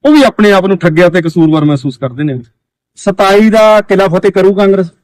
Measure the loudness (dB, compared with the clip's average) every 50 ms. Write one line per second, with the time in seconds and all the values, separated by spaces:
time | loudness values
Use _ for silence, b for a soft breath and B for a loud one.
0 | 2 2 2 4 2 2 0 0 0 2 2 0 0 -2 -4 -2 -2 -2 0 2
1 | 0 2 0 -2 -4 -2 -2 0 0 0 0 0 0 -2 -2 -2 -6 -8 -10 _
2 | -12 -12 -8 -8 -8 -6 -8 -10 -12 _ _ _ _ _ _ _ _ _ _ -8
3 | -6 -6 -2 0 0 2 2 2 2 2 2 2 4 4 2 2 0 0 -2 0
4 | 0 0 -2 -2 -2 -2 -2 0 0 0 0 0 0 0 0 -2 -4 -6 _ _